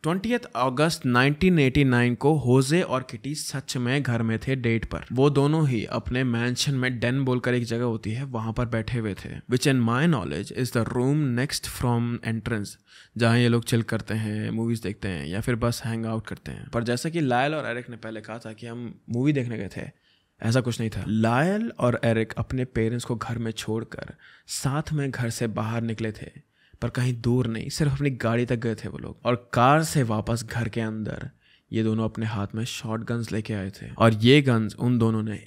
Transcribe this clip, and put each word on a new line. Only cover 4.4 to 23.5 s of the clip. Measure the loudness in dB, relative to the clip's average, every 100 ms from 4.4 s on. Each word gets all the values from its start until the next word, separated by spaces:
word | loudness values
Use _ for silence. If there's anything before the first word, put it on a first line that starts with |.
| -2 0
डेट | 2 0 -2
पर। | -8 -4
वो | 4 4
दोनों | 6 4 4 4
ही | 2 -2
अपने | -4 -2 0
मैंशन | 0 0 0 0 0 0
में | 0 0
डेन | 0 2 2
बोलकर | 0 2
एक | 0
जगह | 0 -2
होती | 0 -2 -4
है, | -6 -4
वहां | -4 -4
पर | -2 -2
बैठे | -2 -2 -2
हुए | -2 -6
थे, | -8 -12 -2
which | 2 4
in | 4 4
my | 4 4
knowledge | 2 0 -6 -6 -4
is | -2 0
the | 0
room | 2 2 2 2 0
next | -2 -4 -8
from | -4 0 0 0 -4 -4
entrance, | -4 -2 -4 -4 -12 _ -20 -14 0
जहां | 4 6
ये | 6
लोग | 4
चिल | 2 0
करते | 2 -4 -4
हैं, | -4 -4 -4 -4
मूवीज | -2 -2 -2
देखते | -4 -6 -6
हैं | -4 -4
या | -4
फिर | -2 0
बस | 0 -2 -4
हैंग | -4 -4
आउट | -4 -6
करते | -12 -12
हैं। | -12 -6
पर | -4
जैसा | -2 -2 -2
कि | -2
लायल | 2 2 2 -2
और | -4
एरिक | -6 -10
ने | -12
पहले | -10 -12
कहा | -10 -12
था | -12
कि | -14 -12
हम | -10 -10 -12 -6
मूवी | 0 2
देखने | 0 -2 -6
गए | -8 -10
थे, | -14 -16 _ _ _ _
ऐसा | 0 0
कुछ | 0 -4
नहीं | -4
था। | -4 -2
लायल | 2 2 4 2 0 -4 0
और | 0 2
एरिक | 2 2 0 -4
अपने | -4 -4 -2 0
पेरेंट्स | 0 -2 -4
को | -6
घर | -4 -4
में | -4